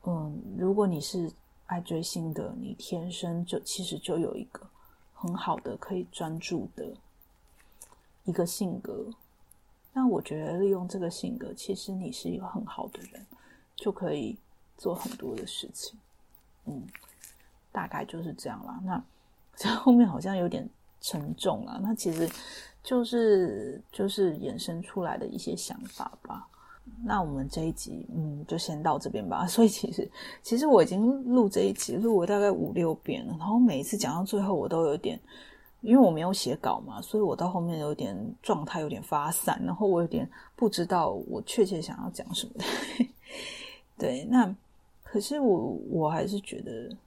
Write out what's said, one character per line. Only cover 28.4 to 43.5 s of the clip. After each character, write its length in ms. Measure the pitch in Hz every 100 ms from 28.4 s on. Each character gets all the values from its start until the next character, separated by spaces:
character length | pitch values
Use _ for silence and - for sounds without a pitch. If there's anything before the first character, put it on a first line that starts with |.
| 156
就 120 | 170
先 240 | - 151
到 160 | 160 147
这 100 | 139
边 200 | 214 202
吧。 180 | - 180
<laughs> 0 |
所 180 | -
以 40 | 226
其 240 | - -
实， 180 | - - - - -
其 160 | - 233
实 80 | 302
我 160 | 226
已 40 | 156
经 360 | 185 233 277 254
录 160 | 254 208
这 120 | 190
一 120 | 196
集， 220 | 196 -
录 260 | 180 233 208
了 60 | 175
大 140 | 202
概 100 | 202
五 220 | 175 156
六 200 | - 165 160
遍 280 | - - -
了。 100 | 160
然 80 | 175
后 140 | 226
每 180 | 247 135
一 40 |
次 120 | - 208
讲 160 | 131
到 120 | 160
最 160 | 190 208
后， 120 | 196
我 160 | 175 -
都 180 | 165 160
有 100 | 156
点， 200 | - - - - - - - -
因 140 | 240 254
为 80 |
我 60 | 214
没 100 | 160
有 120 | 170
写 240 | 190 123 135
稿 240 | 117 -
嘛， 200 | - 107
所 180 | - 214
以 40 |
我 140 | 196 123
到 120 | 180
后 120 | 185
面 180 | 170 160
有 160 | 147
点 220 | 147 151 190 214 -
状 220 | - 202
态 160 | 147 175
有 80 | 151
点 120 | 104
发 300 | - 151 151
散， 300 | 170 - -
然 80 | 175
后 140 | 175 208
我 140 | 175
有 60 | 170
点 200 | - 254 - - -
不 120 | 220
知 160 | 190
道 260 | 170 180 156 - -
我 120 | 180
确 220 | - -
切 160 | 190 175
想 160 | 170 -
要 80 | -
讲 240 | - -
什 100 | 180 -
么。 60 | - - - - - 247 -
<laughs> 760 | - - -